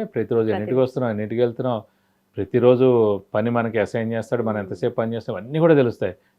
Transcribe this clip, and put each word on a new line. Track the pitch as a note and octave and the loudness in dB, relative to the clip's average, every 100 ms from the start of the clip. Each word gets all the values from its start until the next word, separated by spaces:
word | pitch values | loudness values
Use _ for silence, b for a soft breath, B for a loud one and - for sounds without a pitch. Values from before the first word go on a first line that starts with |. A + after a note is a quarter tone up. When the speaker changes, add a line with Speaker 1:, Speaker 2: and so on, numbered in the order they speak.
Speaker 1:
ప్రతిరోజు | G#3+ A#2+ G#2+ A#2 A2 | -4 -4 -2 0 0
Speaker 2:
ప్రతి | G#2+ | -2
Speaker 1:
ఎన్నింటికి | G#2+ B2+ | -2 0
వస్తున్నాం, | B2+ B2+ B2 | 0 -2 -4
ఎన్నింటికి | G#2 G#2+ A2+ | -4 -4 -2
వెళ్తున్నాం, | B2 A#2 B2+ A2+ - _ _ _ _ - | -2 -2 -4 -6 -8 _ _ _ _ -10
ప్రతిరోజు | G2 B2 B2 B2 C3 A#2+ G#2+ G2+ - | -4 2 4 6 6 4 4 0 -4
పని | G#2+ A#2 | -2 0
మనకి | A#2+ A2+ G#2+ | 0 -2 -2
అసైన్ | G2+ A#2+ A2+ | -2 -2 -4
చేస్తాడు, | A2+ G#2+ B2 | -4 -4 -4
మనం | A2 G#2+ | -2 -4
Speaker 2:
మ్మ్. | |
Speaker 1:
ఎంతసేపు | G2 G#2 B2 A#2+ | -6 -6 -4 -2
పని | A2+ A#2 | -4 -6
చేస్తాం | A#2 G2 | -8 -10
అన్నీ | A2 D#3 | -6 2
కూడా | E3 D3 | 4 4
తెలుస్తాయి, | B2 G2+ G2 F2 _ | 2 -2 -6 -8 _